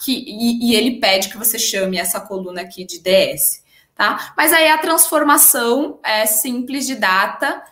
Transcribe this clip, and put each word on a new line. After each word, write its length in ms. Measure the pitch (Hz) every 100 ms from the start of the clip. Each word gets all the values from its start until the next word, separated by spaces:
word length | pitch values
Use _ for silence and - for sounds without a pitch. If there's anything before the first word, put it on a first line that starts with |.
Que, 80 | -
e, 580 | 247 - 208 233 233 233
e 60 | 220
ele 240 | 254 -
pede 300 | 202 190 196
que 80 | 208
você 200 | - 220
chame 400 | - 196 190 185
essa 240 | 185 202
coluna 400 | - 196 180 180
aqui 240 | 185 - 180
de 140 | -
D 100 | 185 190 139
S, 320 | 147 - - _ _ _ -
tá? 380 | 208 - - -
Mas 160 | 302
aí 140 | 330 320
a 100 | 311
transformação 1200 | 320 330 - 311 294 302 294 262 233 254 302 -
é 220 | - 214 220
simples 580 | - 269 247 247 269 262
de 100 | 262
data. 680 | 202 190 208 - - - -